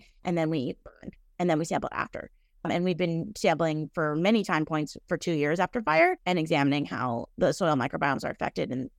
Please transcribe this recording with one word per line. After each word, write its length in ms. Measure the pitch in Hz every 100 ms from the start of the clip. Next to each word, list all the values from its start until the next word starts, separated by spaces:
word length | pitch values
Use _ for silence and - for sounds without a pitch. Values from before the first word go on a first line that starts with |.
| - _
and 140 | 185 170
then 140 | 160
we 260 | 160 131 -
burned. 300 | - - - - _ -
And 100 | 175
then 100 | 156
we 60 |
sampled 280 | 165 - -
after. 360 | - - - - _ _ _
Um, 100 | 175
and 120 | 170
we've 100 | 180
been 380 | 165 175 165 214 -
sampling 500 | 196 156 165 156 151
for 200 | - 151
many 300 | 151 190 226
time 220 | 190 160 151
points 320 | 156 151 - -
for 80 | 165
two 160 | -
years 280 | 156 147 170
after 200 | 185 247
fire 380 | 214 160 349 359 180
and 120 | 180
examining 460 | 160 156 139 143
how 440 | - 143 123 117 - -
the 160 | 151
soil 200 | - 170
microbiomes 480 | 139 117 - 143 135
are 100 | -
affected 380 | - - - -
in, 200 | 131 -